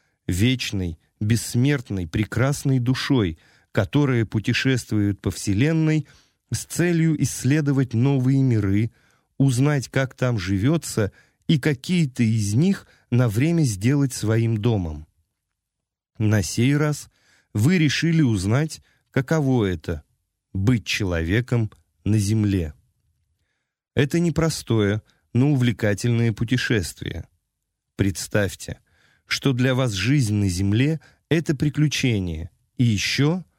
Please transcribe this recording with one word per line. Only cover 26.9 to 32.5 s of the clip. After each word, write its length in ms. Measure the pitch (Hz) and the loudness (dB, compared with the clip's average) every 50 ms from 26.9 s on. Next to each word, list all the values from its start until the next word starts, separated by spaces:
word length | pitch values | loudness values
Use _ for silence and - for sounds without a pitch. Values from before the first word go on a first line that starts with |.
| - - - - - 82 - - _ _ _ _ _ _ _ _ _ _ _ _ _ | -10 -10 -10 -10 -10 -10 -12 -14 _ _ _ _ _ _ _ _ _ _ _ _ _
Представьте, 840 | - 98 98 82 - - - - 107 101 90 - - - - - - _ _ _ _ _ _ _ _ _ | -2 -2 -2 0 -4 -8 -4 -2 -2 -2 -2 -4 -10 -14 -14 -14 -16 _ _ _ _ _ _ _ _ _
что 280 | _ - - - 139 131 | _ -8 -2 -2 -2 0
для 200 | 120 127 131 127 | 2 0 0 2
вас 200 | 127 131 120 101 | 0 0 -2 -2
жизнь 420 | 92 92 120 143 151 120 104 107 | -2 -2 0 0 2 2 0 0
на 140 | 104 101 95 | 0 0 0
Земле — 500 | 85 90 98 98 101 113 131 151 160 151 - - _ _ _ _ | 0 0 0 0 2 2 2 0 -2 -4 -8 -16 _ _ _ _
это 260 | 151 170 - - 156 | -2 0 0 -2 -2
приключение, 920 | 123 151 151 - 151 156 143 - - - 127 113 101 92 87 80 78 82 - | -2 -2 -2 0 0 0 0 0 0 0 0 0 0 -2 -4 -4 -6 -8 -12